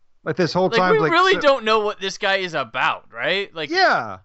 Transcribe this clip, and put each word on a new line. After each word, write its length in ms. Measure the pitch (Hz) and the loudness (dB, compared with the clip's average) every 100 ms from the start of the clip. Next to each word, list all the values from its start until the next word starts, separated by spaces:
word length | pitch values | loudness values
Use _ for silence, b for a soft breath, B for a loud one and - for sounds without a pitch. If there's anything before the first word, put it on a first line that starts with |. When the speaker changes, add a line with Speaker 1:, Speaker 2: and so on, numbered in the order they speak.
| _ _ 175 | _ _ -8
Speaker 1:
Like, 100 | 151 | -2
this 160 | 170 | 0
whole 160 | 180 185 | 2 2
Speaker 2:
like, 80 | 220 | 2
Speaker 1:
time, 140 | 185 | 2
Speaker 2:
we 80 | 440 | 2
Speaker 1:
like, 120 | 160 | 2
Speaker 2:
really 220 | 339 381 - | 2 2 4
Speaker 1:
so 40 | |
Speaker 2:
don't 240 | 294 269 | 2 2
know 160 | 220 220 | 2 0
what 220 | 208 196 | 0 -4
this 160 | 190 - | -8 -4
guy 180 | 202 196 | -2 -2
is 160 | 180 | -2
about, 600 | 156 120 131 151 101 - | -6 -4 -2 -2 -2 -10
right? 400 | 113 139 190 196 160 | -6 -4 -2 -6 -10
Like, 140 | 156 | -6
Speaker 1:
Yeah. 480 | 359 339 180 110 95 | 0 2 0 -4 -12